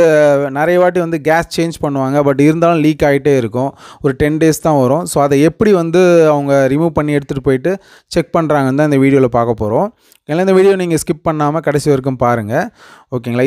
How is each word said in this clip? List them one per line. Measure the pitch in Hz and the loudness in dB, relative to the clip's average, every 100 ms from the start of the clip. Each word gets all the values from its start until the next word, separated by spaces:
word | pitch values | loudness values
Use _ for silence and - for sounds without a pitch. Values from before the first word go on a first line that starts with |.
| 165 151 147 139 143 135 | 4 4 4 2 -2 -2
நிறைய | 160 180 | 0 2
வாட்டி | 180 180 165 | 2 0 -4
வந்து | 165 143 | -4 0
கேஸ் | 160 165 - | -2 -2 -4
சேஞ்ச் | 165 160 151 | -6 -4 -6
பண்ணுவாங்க, | 139 131 143 143 | -4 -2 0 0
but | 135 147 | 2 2
இருந்தாலும் | 160 170 165 151 | 2 0 2 0
லீக் | 151 147 | 0 0
ஆயிட்டே | 139 139 139 | 0 0 0
இருக்கும். | 113 120 135 - - - | -2 -4 -6 -8 -20 -6
ஒரு | 143 127 | -6 -2
டென் | 147 156 | -2 0
டேஸ் | 160 156 165 | 0 0 0
தான் | 147 | 2
வரும். | 123 147 175 | 2 0 -2
So | 151 143 | -2 0
அதை | 143 156 | 2 2
எப்படி | - 214 190 | 2 2 2
வந்து | 165 175 180 170 156 | 2 2 4 4 4
அவங்க | 147 139 139 135 | 2 0 0 0
ரிமூவ் | 143 170 156 | 0 -2 -2
பண்ணி | 151 147 | -2 -4
எடுத்துட்டு | 139 139 127 | -4 -6 -2
போயிட்டு | 131 156 190 - - _ 175 | -2 -2 -6 -10 -20 _ -6
செக் | 160 175 | -2 -4
பண்றாங்கன்னு | 156 147 131 139 | -2 -2 0 0
தான் | 151 | 0
இந்த | 139 135 | 2 2
வீடியோல | 139 131 120 | 2 2 0
பார்க்க | 117 110 | -2 -2
போறோம். | 107 120 202 - _ _ - | -2 -2 -4 -8 _ _ -6
ஏன்னா | 156 190 | -2 2
இந்த | 185 | 4
வீடியோ | 196 190 | 4 2
நீங்க | 175 160 | -2 -4
ஸ்கிப் | - 156 170 | -4 -4 -4
பண்ணாம | 156 147 156 147 | -2 -2 -2 -2
கடைசி | 143 151 | -2 0
வரைக்கும் | 139 131 127 | -2 -2 -2
பாருங்க. | 120 120 104 131 220 - - - _ 123 | 0 0 -2 -4 -6 -12 -20 -20 _ -10
ஓகேங்களா? | 120 120 | -6 0